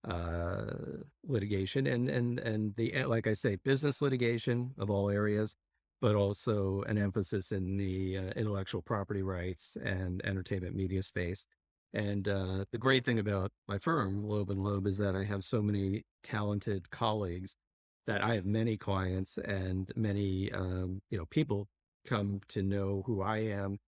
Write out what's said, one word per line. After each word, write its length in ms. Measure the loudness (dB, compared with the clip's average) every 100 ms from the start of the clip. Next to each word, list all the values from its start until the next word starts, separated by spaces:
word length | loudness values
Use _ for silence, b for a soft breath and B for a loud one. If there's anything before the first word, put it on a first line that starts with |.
uh, 600 | -2 -2 0 0 -2 -2 -4 -6 -8 -10 -12 _
litigation 600 | -2 -2 2 0 0 0 2
and, 220 | 2 2
and, 300 | 2 0 0
and 380 | -2 0 0 0
the, 180 | 0
eh, 120 | 0 2
like 200 | 2 2
I 60 |
say, 220 | 2 0 0
business 460 | 2 2 2 2
litigation 720 | 0 2 2 2 2 0 -2 -4
of 120 | 0
all 180 | 2 2
areas, 480 | 2 2 2 0 -4 _ _ _ _
but 140 | 4
also 680 | 6 4 2 2 2 2 0
an 160 | 2 2
emphasis 540 | 2 0 0 -2 -2
in 240 | -2 0 0
the, 420 | 0 0 -2 -2
uh, 120 | -4 -2
intellectual 460 | 0 -2 -2 -4
property 400 | -2 -4 -2 -2
rights 540 | -2 -2 -4 -6 -8 -6
and 380 | -2 -2 -2 -2
entertainment 500 | -2 -2 -2 -2 -2
media 280 | -2 0 0
space. 440 | -2 -2 -4 -4 -10 _ _ _ _
And, 340 | -4 -2 -2 0
uh, 380 | 0 0 -2 -4
the 60 | 0
great 260 | 4 4
thing 140 | 4 0
about 340 | 2 0 -2 _ -6
my 100 | -2
firm, 460 | 0 2 2 0
Loeb 260 | 0 -2 0
and 120 | 0
Loeb, 240 | 0 2 0
is 120 | 2
that 160 | 2
I 100 | 2
have 200 | 0 -2
so 180 | 0 0
many 400 | 2 2 0 -2 -6 _
talented 680 | -6 -2 0 -2 -2 -4 -6
colleagues 640 | 0 0 2 -2 -4 -8 -14 _ _ _ _ -2
that 160 | 0
I 120 | 2
have 100 | 2
many 320 | 2 2 2 0
clients 640 | 0 0 2 0 -2 -6
and 520 | -4 -2 0 -2 -2 -2
many, 540 | 0 2 0 0 0
um, 480 | -2 -2 -2 -2 -6 _
you 80 | -6
know, 100 | -2
people 420 | 0 0 -2 -4 _ _ _
come 360 | -4 0 0 -2 -4
to 140 | -2
know 400 | 0 0 0 -2 -2
who 160 | -2
I 160 | 0 0
am 400 | 0 -2 -2 -4